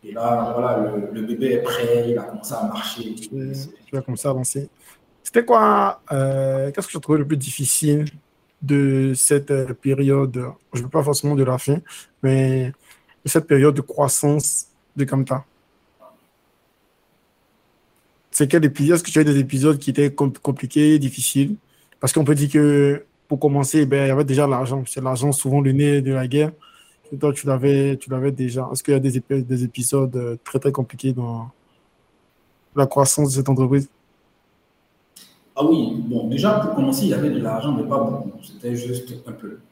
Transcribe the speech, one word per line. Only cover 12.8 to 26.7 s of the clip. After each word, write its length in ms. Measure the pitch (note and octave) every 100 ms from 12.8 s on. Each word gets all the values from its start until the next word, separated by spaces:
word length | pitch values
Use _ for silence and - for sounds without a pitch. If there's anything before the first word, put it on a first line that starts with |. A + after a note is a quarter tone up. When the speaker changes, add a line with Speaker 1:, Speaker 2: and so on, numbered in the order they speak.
| _ - _ _ C#3+
Speaker 2:
de 40 |
cette 180 | E3 D3+
période 280 | C#3 C#3+ C#3
de 60 |
croissance 880 | B2 - C#3 - D3 D3 - - - _ _ -
de 80 |
Kamta ? 400 | C3+ C#3 C3 C3 - _ _ _ _ _ - _ _ _ _ _ _ _ _ _ _ _ _ _ _ _ _ _ _ _ _ _ _
C'est 160 | - C#3+
quel 160 | E3+ D3+
épisode, 300 | C3+ C#3+ E3+
est-ce 80 |
que 80 | E3+
tu 80 | D#3
as 40 |
eu 20 | D3+
des 140 | C#3
épisodes 380 | C3+ C3+ C#3+ C#3+
qui 100 | D3
étaient 220 | C3 C#3+
com-, 200 | C#3 C#3 B2
compliqués, 580 | - C3+ C3 - D3+ D#3
difficiles ? 560 | C3+ - B2+ C3+ C#3 G#3 _ _ _ _
Parce 140 | C3+
qu'on 100 | -
peut 120 | C#3+ C#3+
dire 140 | C#3+
que, 520 | D3+ D3 C#3+ C#3+ C#3+ - _ _
pour 120 | C#3+
commencer, 460 | D3 C#3+ C3+ D#3+ C#3
ben, 200 | C#3 C#3
il 40 |
y 20 |
avait 120 | C3+
déjà 220 | C#3+ C3+ C#3+
l'argent. 360 | B2+ C3 C3+ B2+
C'est 160 | -
l'argent, 300 | C3 C3 C#3
souvent 280 | C#3+ C3+ C#3
le 100 | C#3
nez 300 | C3+ D3 C#3+
de 120 | C3+
la 140 | C3+ B2+
guerre. 240 | C#3+ D3+ D3+ -